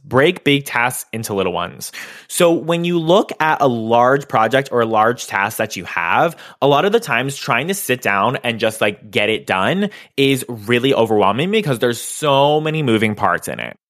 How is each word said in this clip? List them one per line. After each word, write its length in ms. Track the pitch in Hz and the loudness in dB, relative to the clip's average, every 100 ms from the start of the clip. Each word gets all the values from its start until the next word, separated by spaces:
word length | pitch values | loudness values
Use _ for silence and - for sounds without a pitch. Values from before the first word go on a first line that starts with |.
Break 400 | - 123 151 180 | -2 2 2 2
big 220 | - 139 139 | 0 0 0
tasks 440 | 120 120 131 - | -2 -2 -4 -10
into 200 | 113 113 | -10 -6
little 200 | 98 92 | -2 -2
ones. 400 | 87 85 - - - - - - | -2 -6 -10 -16 -16 -18 -20 -8
So 240 | - 175 | 0 2
when 320 | 170 156 170 | 2 0 -2
you 160 | 175 175 | 0 -2
look 320 | 160 185 320 - | 2 2 2 -2
at 220 | 156 156 | -2 2
a 60 | 143 | 0
large 600 | 117 110 117 123 139 139 | 0 2 4 4 2 0
project 400 | 123 113 131 135 | 0 2 0 0
or 120 | 120 | -2
a 40 | 113 | 0
large 420 | 110 110 120 - | 2 2 0 -4
task 300 | 104 101 - | -2 -2 -2
that 200 | 107 - | -6 -6
you 80 | 82 | -8
have, 500 | - 85 110 - - - - | -6 -2 0 0 -4 -18 -2
a 60 | 139 | 2
lot 160 | 143 | 4
of 80 | 185 | 2
the 80 | 220 | 0
times 380 | - 117 135 135 | 0 -2 -2 -6
trying 320 | - 120 160 | -2 -2 -2
to 40 | |
sit 280 | 196 - 127 | -6 -4 -4
down 340 | 107 101 107 131 | -2 0 0 -2
and 160 | 120 113 | -4 -2
just, 220 | 113 110 | -2 0
like, 280 | 107 104 104 | -2 -4 -6
get 200 | 113 104 | -2 0
it 180 | 107 - | -2 0
done 420 | 95 101 180 202 - - - | 0 0 0 -2 -6 -10 0
is 260 | 139 131 - | 2 0 -4
really 440 | 117 104 120 131 | -8 0 2 2
overwhelming 560 | 135 113 107 95 107 175 | 2 2 4 2 2 0
because 300 | 220 156 120 | -2 -2 0
there's 220 | 123 117 | -2 -2
so 580 | - - 151 139 143 151 | -8 -6 0 4 4 2
many 240 | 156 156 | 0 -2
moving 320 | 139 110 110 104 | 0 2 0 0
parts 320 | 98 87 - | 0 0 -4
in 140 | 58 | -10
it. 160 | 58 - _ | -10 -14 _